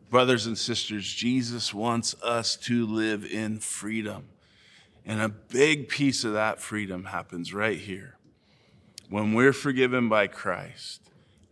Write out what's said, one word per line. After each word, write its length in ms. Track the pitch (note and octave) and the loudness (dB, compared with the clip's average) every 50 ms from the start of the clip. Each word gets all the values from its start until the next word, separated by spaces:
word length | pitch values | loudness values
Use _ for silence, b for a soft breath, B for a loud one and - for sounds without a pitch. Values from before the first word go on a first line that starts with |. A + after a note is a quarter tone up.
| _ - | _ 2
Brothers 360 | A#2+ B2+ B2+ B2+ B2 A2+ G#2 | 4 6 6 6 4 2 2
and 100 | A#2 A2 | -2 -4
sisters, 560 | - - A#2+ A2+ - - - G#2+ G2+ F#2 - | -4 -4 -4 -2 -4 -4 -4 -6 -6 -6 -6
Jesus 640 | - - A2+ A#2+ B2+ C3 A#2+ A#2 A#2+ A2+ - - - | -6 -4 -2 0 0 0 -2 -2 -4 -4 -6 -4 -4
wants 400 | G#2 A2+ A#2+ A#2 A#2 A2+ - - - | -2 -2 0 0 0 -2 -4 -6 -4
us 320 | - A#2 A#2 A#2 G#2 - - | -2 -2 -2 0 0 -2 -4
to 300 | - - B2 A#2+ A#2 A#2 | -4 -2 0 0 0 0
live 380 | G#2+ A2 A2 A2 A2 G#2+ G#2 - | 0 0 0 0 0 0 -2 -4
in 340 | - F#2+ A2 A2 G#2+ A2 G#2+ | -6 -6 -6 -4 -4 -6 -6
freedom. 680 | - - - - G2+ G#2 A2 A2+ G#2 G#2 G2+ - - - _ _ b b b b b b b b b b b b b | -8 -8 -8 -8 -6 -6 -6 -4 -6 -6 -8 -12 -14 -18 _ _ b b b b b b b b b b b b b
And 160 | G#2 A2 G#2+ | -6 -2 0
a 80 | A2+ A2 | -2 -2
big 600 | G#2 - - - A#2+ B2+ D3 D#3 D#3 D3+ A#2+ - | -2 -6 -10 -2 4 4 6 6 4 2 -2 -4
piece 340 | - - C#3+ C3+ A#2+ - | 0 2 2 2 2 2
of 120 | A#2+ A2 G#2 | 0 0 0
that 260 | G#2 G#2+ A2 - - | 2 2 0 0 -4
freedom 460 | - - G#2+ G#2+ G2+ F#2+ F#2 F2+ F#2 | -6 -6 -4 -4 -4 -4 -6 -8 -8
happens 460 | F#2 F#2 E2+ E2+ - F2+ E2+ E2+ D#2+ | -8 -8 -8 -8 -8 -8 -10 -8 -6
right 240 | F#2 G#2 A2 A2 F#2+ | -4 -2 0 0 -2
here. 420 | D#2+ G2 G2+ F#2 G2 G2+ - - _ _ _ _ _ b b b b b b b b b b b b - - | -2 -6 -10 -10 -12 -12 -16 -20 _ _ _ _ _ b b b b b b b b b b b b -12 -6
When 240 | G2 G#2 G#2+ G#2+ A2 | -2 0 0 2 6
we're 180 | A#2 B2+ C#3 | 6 8 6
forgiven 560 | C3 - - C#3+ B2+ B2+ C3 B2 B2+ B2+ A#2+ G#2+ | 6 4 0 0 2 2 2 4 4 2 2 4
by 200 | A2 G#2+ G2+ F#2+ | 4 4 4 2
Christ 800 | - - - G2 F2 F#2+ F#2 E2+ - - - - - - _ _ b b b b b b b b | 0 -6 -4 -4 -4 -4 -6 -12 -14 -16 -16 -16 -16 -18 _ _ b b b b b b b b